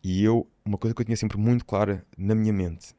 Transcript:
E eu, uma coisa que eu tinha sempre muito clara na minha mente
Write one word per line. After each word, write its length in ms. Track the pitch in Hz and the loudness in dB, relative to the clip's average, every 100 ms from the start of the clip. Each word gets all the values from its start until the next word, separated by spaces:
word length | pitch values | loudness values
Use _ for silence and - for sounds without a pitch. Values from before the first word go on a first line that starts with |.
E 200 | 95 92 | -2 2
eu, 240 | 107 117 - _ | 4 2 0 _
uma 140 | - 101 | -6 -4
coisa 160 | 113 | -4
que 80 | 113 | -4
eu 40 | 113 | -4
tinha 120 | 113 | -2
sempre 200 | 110 98 | -2 0
muito 280 | 107 120 - | 2 2 0
clara 400 | 98 101 95 - - | 0 0 -2 -6 -8
na 180 | 98 110 | -2 0
minha 180 | 110 | 2
mente 400 | 101 90 85 - | 0 -2 -6 -16